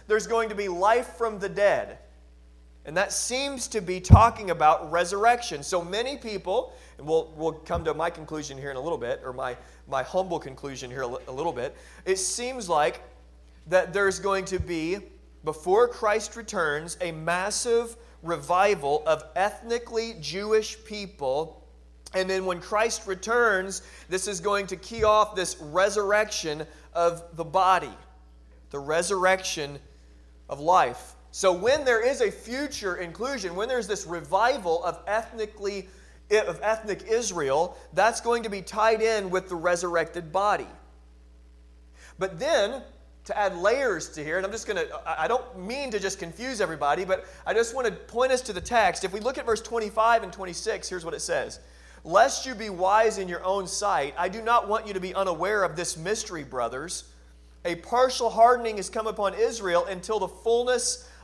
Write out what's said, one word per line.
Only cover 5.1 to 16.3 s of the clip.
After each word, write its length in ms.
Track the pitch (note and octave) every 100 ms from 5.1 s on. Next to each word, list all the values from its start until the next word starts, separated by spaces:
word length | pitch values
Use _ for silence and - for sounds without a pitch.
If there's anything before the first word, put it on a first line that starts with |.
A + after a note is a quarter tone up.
| G3+ A3 A#3+ - D3+
So 220 | C#3+ F3+
many 340 | E3+ G3+ B3 C#4+
people, 560 | A3+ G3 F3 G#3+ B3+ - - -
and 80 | C#3+
we'll, 260 | D#3+ D#3+ -
we'll 180 | D#3+
come 320 | D#3 - F3 D#3+
to 80 |
my 160 | D3+ E3+
conclusion 480 | E3 D3+ D#3 C#3 C3+
here 140 | C#3
in 60 | C3
a 40 |
little 160 | D3+ D#3+
bit, 240 | A#2+ C#3
or 80 | B2+
my, 240 | B2+ C3 B2 - - -
my 140 | C3+
humble 380 | B2+ F#3 F#3+ D#3+
conclusion 500 | C#3+ C3 C#3 B2+ B2+
here 140 | C3
a 40 | B2
li-, 160 | B2+ -
a 40 |
little 220 | C3 E3
bit, 240 | B2 C3 - - - F3+
it 120 | F#3+
seems 500 | - - A#3+ C4 F#3+
like 340 | D#3+ D#3+ E3 - - - - - - -
that 260 | F#3 F3
there's 240 | F#3+ G3 F#3+
going 280 | G3 F#3+ F#3+
to 140 | F#3
be, 380 | E3 E3+ D#3+ G3+ - - - -
before 440 | D#3 D3+ F3 G3+ A#3+
Christ 480 | - G#3+ A3 A3